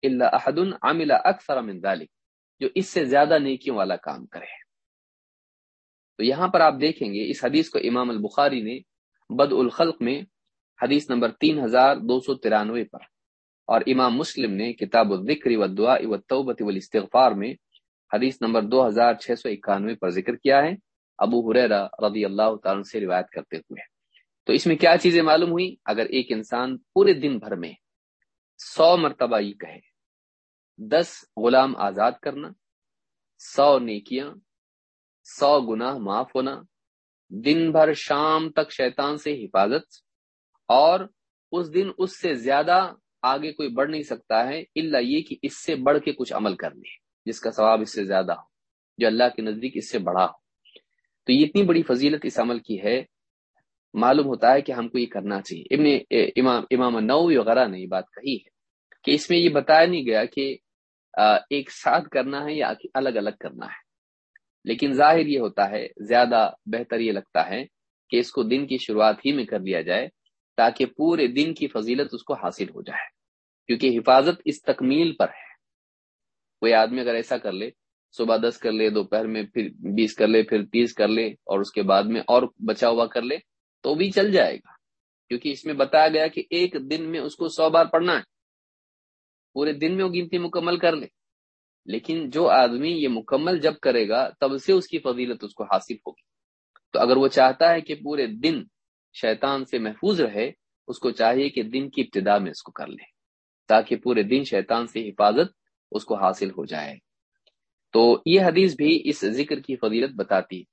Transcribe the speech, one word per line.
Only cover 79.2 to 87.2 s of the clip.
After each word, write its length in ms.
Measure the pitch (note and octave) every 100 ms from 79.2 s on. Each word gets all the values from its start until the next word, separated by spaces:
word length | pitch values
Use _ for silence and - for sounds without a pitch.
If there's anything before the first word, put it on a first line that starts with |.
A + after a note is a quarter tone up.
| A2
میں 160 | A2
پھر 260 | G2+ B2 G#2+
بیس 460 | - F2+ G2+ A2
کر 140 | - G#2+
لے، 140 | A2
پھر 220 | A2 A2
تیس 300 | G2+ A#2 A#2
کر 140 | - G#2
لے، 180 | A2 A2+
اور 340 | - - G2
اس 120 | G2
کے 100 | -
بعد 200 | G2 G2
میں 180 | G2+ A2+
اور 220 | - A#2+ B2+ _ A2
بچا 220 | A2 A#2+
ہوا 180 | A#2 A2+
کر 160 | A#2+
لے، 140 | A#2+ D#3+ _ _ _ _
تو 120 | B2+
بھی 160 | D3+ G3
چل 220 | G3 G#3
جائے 240 | F#3+ F#2+ -
گا، 160 | _ _ _ _ _ _ _
کیونکہ 200 | A#2+ D3+
اس 160 | C#3
میں 100 | D#3
بتایا 340 | C#3+ C3+ D#3 D#3
گیا 180 | D#3 D#3+
کہ 160 | E3 -
ایک 260 | E3+ F3+ D#3+ C3+
دن 200 | D#3 D#3+
میں 100 | E3